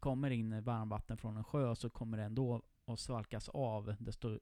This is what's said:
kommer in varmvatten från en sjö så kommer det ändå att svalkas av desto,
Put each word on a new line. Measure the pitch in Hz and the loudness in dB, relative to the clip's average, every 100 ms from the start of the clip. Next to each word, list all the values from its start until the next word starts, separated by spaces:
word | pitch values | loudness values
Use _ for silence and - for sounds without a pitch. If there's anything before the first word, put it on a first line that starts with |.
kommer | 147 131 139 | 0 2 2
in | 120 110 110 | 2 2 0
varmvatten | 113 117 110 107 - 110 | 0 0 0 -2 -2 -4
från | 113 107 | -4 -4
en | |
sjö | - 147 127 | 0 4 4
så | 113 117 | 2 -2
kommer | - 113 110 | -2 -2 0
det | |
ändå | 104 117 127 117 - _ - | 0 2 2 2 -4 _ -6
att | 113 | -4
svalkas | - 117 101 107 - | -2 -2 -2 -4 -4
av | 139 123 107 104 104 | 0 0 0 -2 -4
desto, | 117 - 120 110 | -4 -4 -2 -2